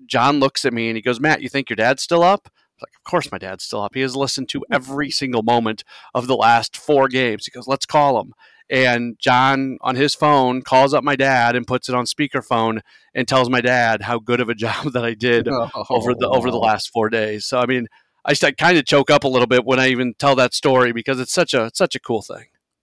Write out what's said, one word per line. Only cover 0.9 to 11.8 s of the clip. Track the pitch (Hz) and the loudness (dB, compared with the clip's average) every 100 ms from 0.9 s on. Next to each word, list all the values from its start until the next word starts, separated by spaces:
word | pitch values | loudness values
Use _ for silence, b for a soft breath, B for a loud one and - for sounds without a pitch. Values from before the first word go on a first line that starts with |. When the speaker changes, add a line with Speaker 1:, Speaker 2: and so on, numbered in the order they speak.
| 113 | -4
Speaker 1:
he | |
goes, | 117 117 | -4 -2
"Matt, | 147 151 | 0 0
you | 127 | -2
think | 139 131 | -6 -4
your | 107 | 0
dad's | 117 139 | 0 0
still | - 170 | 0 2
up?" | 175 202 _ | 4 2 _
I | |
was | _ _ _ | _ _ _
like, | - _ | -20 _
"Of | |
course | - 175 - | -6 -4 -4
my | 95 | -8
dad's | 95 95 | -10 -12
still | - 104 | -8 -6
up. | 104 | -4
He | 131 | -4
has | 131 | -4
listened | 131 135 - 127 | -2 -4 -4 -8
to | 139 - | -8 -4
every | 143 131 139 143 | -4 -4 -6 -6
single | - 135 120 | -6 -4 -2
moment | 110 120 113 110 B B B | 2 2 0 -4 B B B
of | 120 123 | -6 -2
the | 123 | 2
last | 113 117 113 - | 4 2 0 -6
four | - 147 131 | 0 2 2
games." | 127 127 107 - | 0 -2 -4 -10
He | |
goes, | 123 120 | -12 -6
"Let's | 135 - | -6 -2
call | 156 143 120 | 2 2 2
him." | 101 b b b - | -4 b b b -4
And | 131 127 120 120 113 | 0 2 0 -2 -4
John, | - 123 131 135 135 127 | 2 4 4 2 -4 -6
on | - 127 | -4 0
his | 143 | -2
phone, | - 151 147 127 123 | 0 2 4 2 -2
calls | - 131 135 | 0 4 4
up | 139 | 2
my | 135 139 | 0 0
dad | 135 131 120 120 | 2 2 2 0
and | 120 | -2
puts | 127 | -4